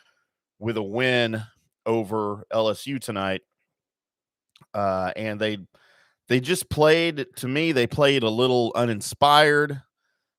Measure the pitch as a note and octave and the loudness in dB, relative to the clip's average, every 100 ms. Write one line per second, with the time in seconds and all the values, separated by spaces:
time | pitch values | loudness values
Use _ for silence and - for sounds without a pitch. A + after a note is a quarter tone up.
0 | _ _ _ _ _ - G#2+ A2 G2 A2 | _ _ _ _ _ -10 -6 -4 -4 -2
1 | B2+ B2 A#2 A2 G#2+ _ _ _ - A2+ | 0 2 0 -2 -8 _ _ _ -2 -2
2 | G2+ A2 G#2 G#2 - A2+ A2 G2+ - C#3 | -2 -4 -4 -8 -6 -2 0 -2 -6 -8
3 | - G2+ G2 F#2+ - _ _ _ _ _ | -6 -4 -4 -4 -8 _ _ _ _ _
4 | _ _ _ _ _ _ _ G#2 G2 F#2 | _ _ _ _ _ _ _ -4 -2 -2
5 | F#2 - A2 G#2 G#2+ G#2 F2+ _ _ _ | -4 -6 -8 -4 -4 -4 -12 _ _ _
6 | _ _ - B2+ B2+ F3+ - - D3+ E3 | _ _ -2 0 0 -4 -2 2 4 4
7 | E3+ D3+ C3 - B2+ C#3 E3 C#3 A#2 - | 2 -4 -8 -8 -6 -2 0 0 0 2
8 | C#3+ C#3 A2+ A2 B2+ B2+ A#2 - A#2+ G#2 | 2 2 0 0 2 2 0 0 -2 -2
9 | - - C#3+ D3 D3+ D3 D3 C#3 - _ | -6 2 6 6 6 4 0 -6 -14 _
10 | _ _ _ | _ _ _